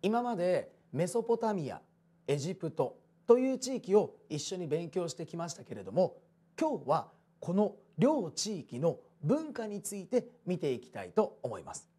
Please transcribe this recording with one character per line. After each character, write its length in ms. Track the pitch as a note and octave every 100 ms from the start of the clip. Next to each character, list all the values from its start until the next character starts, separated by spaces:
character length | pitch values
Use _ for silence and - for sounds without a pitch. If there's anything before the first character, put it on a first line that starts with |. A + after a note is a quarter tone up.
今 220 | - A#3
ま 120 | A#3+ G#3+
で 360 | F3+ E3 - _ _
メ 140 | C3 F3
ソ 160 | A#3
ポ 160 | A3+ A3+
タ 160 | A3+
ミ 180 | G3+ C#3
ア、 80 | - _ _ _ _ -
エ 120 | C#3+
ジ 180 | D3 F#3+
プ 160 | D#3+
ト 260 | - - - _ _ -
と 100 | B3
い 160 | C4
う 60 | B3+
地 160 | B3 B3
域 180 | F3+
を 220 | G3+ E3+ - _
一 100 | D3+
緒 160 | - F#3
に 100 | E3
勉 240 | D3+ E3+
強 180 | F#3 E3+
し 60 |
て 140 | - E3
き 100 | E3+
ま 100 | E3+
し 60 |
た 100 | -
け 120 | B2+ G#2
れ 80 |
ど 80 | F#2+
も、 240 | B2+ F3+ - _ _ _ -
今 200 | D#4+ A3
日 100 | B2+
は 220 | D3+ - _ _ _
こ 140 | -
の 220 | F#3 G#3 - _ -
両 320 | A#3+ D4+ E3+
地 300 | - G3+ G3
域 180 | - A#2+
の 180 | E3 C3+ - _
文 320 | D3 C#4+ D#4
化 140 | A#3 G#3+
に 160 | G#3
つ 120 | - G3+
い 120 | F3+
て 200 | B3 A#3+ - -
見 100 | F3+
て 140 | D3
い 80 | A#2+
き 100 | -
た 140 | G#2+
い 80 | F#2
と 260 | G#3 G#3 -
思 160 | B2 G2+
い 40 |
ま 120 | - -
す。 120 | -